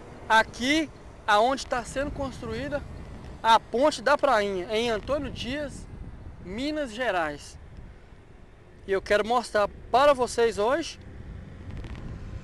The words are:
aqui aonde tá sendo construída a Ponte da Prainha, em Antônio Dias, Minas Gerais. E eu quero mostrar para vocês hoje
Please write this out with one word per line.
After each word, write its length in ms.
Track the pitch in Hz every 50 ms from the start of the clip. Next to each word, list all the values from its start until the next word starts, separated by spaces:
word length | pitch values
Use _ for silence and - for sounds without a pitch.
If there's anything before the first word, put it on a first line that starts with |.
| - - - - - -
aqui 600 | 220 220 220 - - - 240 269 302 320 311 262 - - - - - - -
aonde 400 | - 208 208 226 254 277 - -
tá 160 | - 254 247
sendo 280 | 214 - - 262 285 294
construída 720 | - 285 277 262 - - 254 226 220 233 269 285 294 277 - - - - - - - - - - - -
a 160 | - 226 226 208
Ponte 440 | - - - 233 285 302 285 -
da 160 | 202 254 294 -
Prainha, 480 | - 269 240 214 202 202 196 185 175 -
em 200 | 214 220 240 233
Antônio 400 | 226 202 - - 269 302 277 240
Dias, 560 | - - - 233 269 302 294 262 - - - - - - - - - - - - - - -
Minas 480 | 175 196 226 269 302 302 302 285 233
Gerais. 680 | 208 240 254 226 190 175 160 151 147 143 - - - - - - - - - - - - - - - - - - - - - - - - - - - - -
E 60 | -
eu 80 | 190 185
quero 260 | - - 208 208 208
mostrar 400 | 220 240 247 220 - - 208 202 196 - - - -
para 220 | - 247 285 294
vocês 460 | 277 247 240 214 - 240 233 226 190 190
hoje 420 | 202 233 277 339 302 - - - - - - - - - - - - - - - - - - - - - - - - - - - - - - -